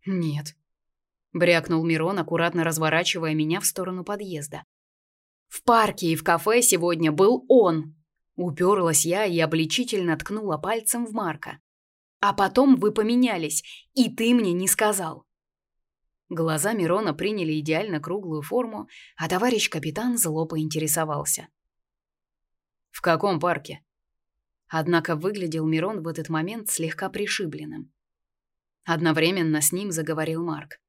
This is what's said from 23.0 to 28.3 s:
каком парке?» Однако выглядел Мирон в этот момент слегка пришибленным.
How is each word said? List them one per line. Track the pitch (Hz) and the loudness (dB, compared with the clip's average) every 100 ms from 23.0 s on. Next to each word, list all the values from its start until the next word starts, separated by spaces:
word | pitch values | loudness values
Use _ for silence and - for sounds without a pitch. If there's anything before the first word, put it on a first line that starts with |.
каком | 180 165 202 170 | 0 2 0 0
парке?» | 175 170 - 135 _ _ _ _ _ _ _ _ _ | 0 -2 -6 -18 _ _ _ _ _ _ _ _ _
Однако | 160 156 170 160 156 | -4 0 0 0 -2
выглядел | 180 208 175 160 156 | -2 -4 -6 -2 0
Мирон | 160 180 214 | 0 -2 -4
в | 160 | -8
этот | 160 156 | -8 -4
момент | 160 160 226 214 | -4 -4 -8 -6
слегка | - 160 156 - | -4 -4 -6 -8
пришибленным. | - 208 - 180 151 151 - - _ _ _ _ | -6 -6 -4 -6 -8 -12 -12 -16 _ _ _ _